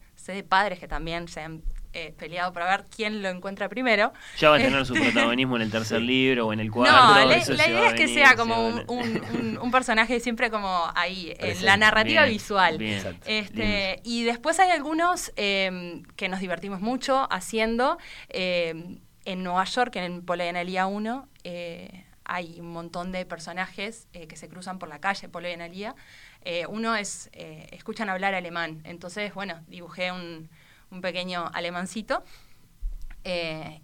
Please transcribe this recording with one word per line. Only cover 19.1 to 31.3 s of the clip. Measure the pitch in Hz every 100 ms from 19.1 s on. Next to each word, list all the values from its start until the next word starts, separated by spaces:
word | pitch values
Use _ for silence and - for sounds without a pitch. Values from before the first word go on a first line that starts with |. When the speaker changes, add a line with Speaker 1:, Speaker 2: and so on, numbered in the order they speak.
| _ 202
Speaker 1:
en | 185
Nueva | 185 180 190
York, | 254 247 214
en | 180 175 175
Polo | 175
y | 175
Analía | 175 175 185 190
uno, | 202 220 262 - - 180
eh, | 175 175 170 - 185 - - -
hay | 180 170 170
un | 170
montón | 170 170 175 180
de | 185 180
personajes, | 165 165 175 185 - 202 226 -
eh, | 175 156
que | -
se | 160
cruzan | 170 185 185
por | 165
la | 147
calle, | 196 196 175
Polo | 175 175
y |
Analía. | 170 170 185 214 - - - - -
Eh, | - 170 165
uno | 208 226 220
es, | 196 - -
eh, | - 165 156 -
escuchan | - - 220 208
hablar | 185 196
alemán, | 190 175 170 165 156
entonces, | 160 175 180 208 208
bueno, | 190 196 165 165
dibujé | 180 170 170 180
un, | 180 170 160 160 - - - -
un | 180
pequeño | 180 175 180